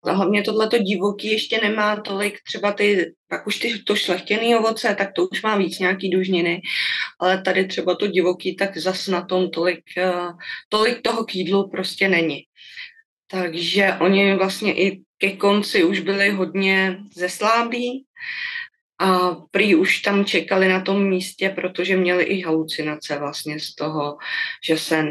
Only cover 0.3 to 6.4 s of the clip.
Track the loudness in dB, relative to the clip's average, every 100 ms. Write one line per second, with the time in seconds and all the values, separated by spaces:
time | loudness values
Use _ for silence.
0.3 | 2 2 0 2 2 2 0 0 -2 -2
1.3 | -2 -2 -2 0 0 0 0 -4 -4 -4
2.3 | -6 -12 -4 -2 2 2 2 0 -6 _
3.3 | -8 -6 -4 -4 -4 -2 -2 0 -2 0
4.3 | 0 2 4 2 0 -2 0 -2 0 -2
5.3 | 0 0 2 0 0 -2 0 0 0 2
6.3 | 2